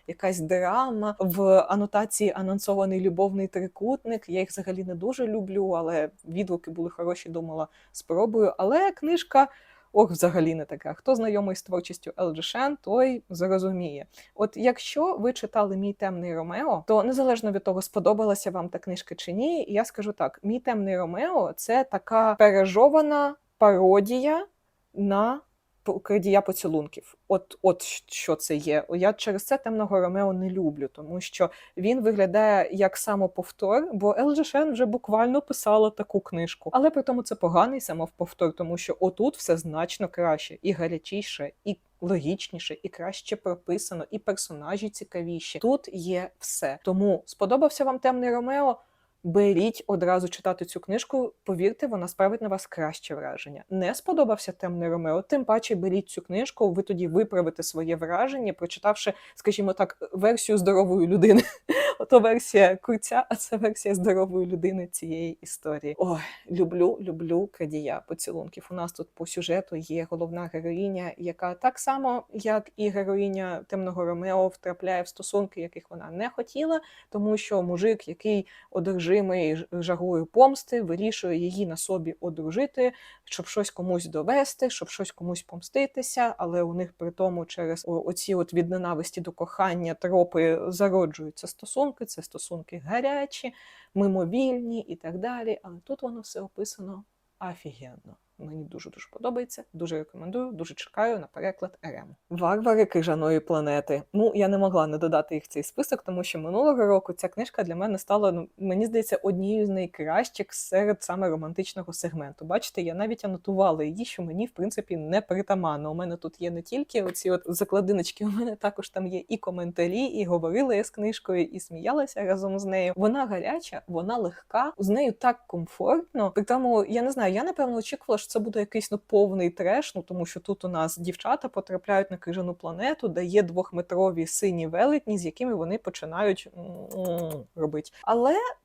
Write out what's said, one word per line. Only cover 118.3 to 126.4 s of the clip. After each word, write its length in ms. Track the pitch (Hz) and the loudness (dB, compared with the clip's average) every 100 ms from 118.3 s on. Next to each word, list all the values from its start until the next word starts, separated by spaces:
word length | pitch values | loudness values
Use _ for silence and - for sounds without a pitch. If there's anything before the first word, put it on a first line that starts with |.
| 202 233 208 | -2 -4 -2
також 320 | 202 202 - | -4 -4 -10
там 180 | 190 185 | -6 -6
є 180 | 180 - | -6 -6
і 80 | 220 | -6
коментарі, 680 | - 180 175 175 175 208 | -6 -6 -6 -2 -2 0
і 200 | 269 214 | -2 -2
говорила 500 | 180 175 165 202 269 | 0 0 2 0 2
я 100 | 208 | 0
з 60 | 220 | -2
книжкою, 540 | - 208 214 - 185 | -4 -4 -4 -2 0
і 160 | 170 185 | 0 -4
сміялася 640 | - 165 202 294 277 - | -12 -8 -2 -2 -2 -4
разом 340 | 196 190 196 196 | -2 0 -2 -4
з 60 | |
нею. 280 | 196 190 180 185 | -2 0 0 2
Вона 300 | 214 269 247 | 2 2 -2
гаряча, 560 | 185 - 320 - 165 - | -4 -4 -6 -8 -16 -8
вона 280 | 165 185 240 | -6 -4 -2
легка, 560 | 185 - - 220 285 - | -4 -6 -4 -2 -2 -2
з 100 | 196 | 0
нею 240 | 226 277 | 2 2
так 340 | 214 247 240 - | 2 0 0 -6
комфортно. 840 | 175 165 - - 320 349 262 202 | -8 -8 -2 2 2 2 -2 0
При 120 | 202 | 0